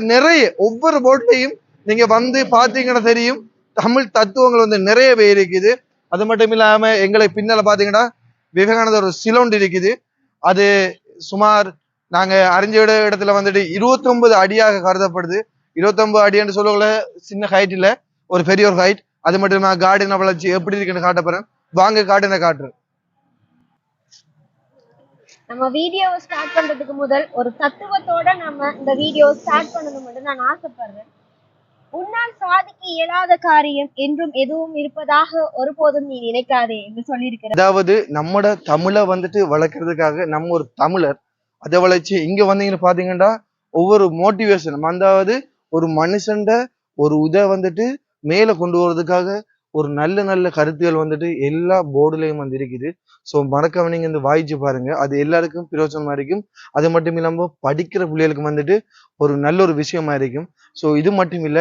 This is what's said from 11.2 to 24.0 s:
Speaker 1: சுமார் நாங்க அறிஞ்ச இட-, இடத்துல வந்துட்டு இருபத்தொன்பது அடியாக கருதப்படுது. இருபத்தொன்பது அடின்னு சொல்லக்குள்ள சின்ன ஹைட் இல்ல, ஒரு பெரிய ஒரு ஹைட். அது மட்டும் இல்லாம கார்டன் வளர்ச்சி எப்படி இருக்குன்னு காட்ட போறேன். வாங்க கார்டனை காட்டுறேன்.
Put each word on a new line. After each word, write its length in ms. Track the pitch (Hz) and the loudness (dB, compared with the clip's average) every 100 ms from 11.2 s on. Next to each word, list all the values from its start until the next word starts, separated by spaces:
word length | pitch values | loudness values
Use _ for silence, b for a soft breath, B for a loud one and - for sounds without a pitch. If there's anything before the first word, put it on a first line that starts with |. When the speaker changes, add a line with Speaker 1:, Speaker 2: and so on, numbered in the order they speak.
| 160 | -10
Speaker 1:
சுமார் 380 | 196 214 214 190 160 _ _ _ | 0 2 4 0 -6 _ _ _
நாங்க 220 | 175 190 190 185 180 | -2 2 4 4 2
அறிஞ்ச 200 | 202 220 | 2 2
இட-, 160 | 214 220 214 | 4 4 2
இடத்துல 280 | 196 202 202 | 0 0 0
வந்துட்டு 260 | 196 196 180 185 | 2 0 -2 -2
இருபத்தொன்பது 580 | 233 254 254 240 233 214 | 0 2 2 2 4 6
அடியாக 460 | 190 220 220 202 180 | 4 4 2 2 0
கருதப்படுது. 520 | 185 196 180 170 190 220 _ _ 160 | 0 0 -2 -4 -6 -8 _ _ -2
இருபத்தொன்பது 480 | 196 196 214 208 202 | 0 2 2 4 4
அடின்னு 300 | 196 208 196 | 2 0 0
சொல்லக்குள்ள 320 | 208 208 214 220 190 175 - | 0 2 2 0 -4 -14 -14
சின்ன 200 | 202 208 | -8 0
ஹைட் 220 | 190 196 190 | 0 0 2
இல்ல, 100 | 190 247 _ _ _ | 0 0 _ _ _
ஒரு 140 | 180 165 | -2 0
பெரிய 180 | 190 208 | 2 4
ஒரு 100 | 185 | 4
ஹைட். 220 | 185 208 _ _ | 2 0 _ _
அது 180 | 160 190 | -2 0
மட்டும் 200 | 196 196 | 0 0
இல்லாம 200 | 190 185 | 0 2
கார்டன் 380 | 185 196 196 196 | 2 2 0 0
வளர்ச்சி 260 | 190 175 185 | 0 -2 -2
எப்படி 280 | 185 170 202 | -2 -2 -6
இருக்குன்னு 280 | 185 180 180 | -4 -2 -2
காட்ட 160 | 175 | 0
போறேன். 240 | 170 180 220 _ _ | -2 -6 -10 _ _
வாங்க 300 | 165 196 214 | 0 2 2
கார்டனை 340 | 196 202 196 190 | 2 2 2 0
காட்டுறேன். 360 | 170 147 135 _ _ _ _ _ _ _ _ _ _ _ _ _ | -2 -2 -8 _ _ _ _ _ _ _ _ _ _ _ _ _